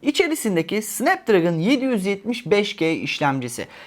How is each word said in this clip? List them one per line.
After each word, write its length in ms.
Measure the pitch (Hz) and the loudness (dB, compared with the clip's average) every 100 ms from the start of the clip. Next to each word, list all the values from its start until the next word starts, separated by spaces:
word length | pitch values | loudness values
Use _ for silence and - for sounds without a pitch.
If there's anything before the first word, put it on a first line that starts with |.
içerisindeki 800 | 285 285 339 320 220 170 160 208 | 0 2 0 0 0 0 0 -4
Snapdragon 720 | 214 - 285 370 - 190 170 | -4 -2 0 0 2 4 4
yedi 320 | 160 190 269 262 | 2 2 2 2
yüz 200 | 220 190 | 0 -2
yetmiş 460 | 196 220 240 160 | -4 -4 -6 0
beş 240 | 208 208 - | 0 0 -2
G 180 | 160 | -2
işlemcisi. 760 | 135 135 - 143 135 123 - - - | 0 -4 -2 0 0 -4 -8 -10 -14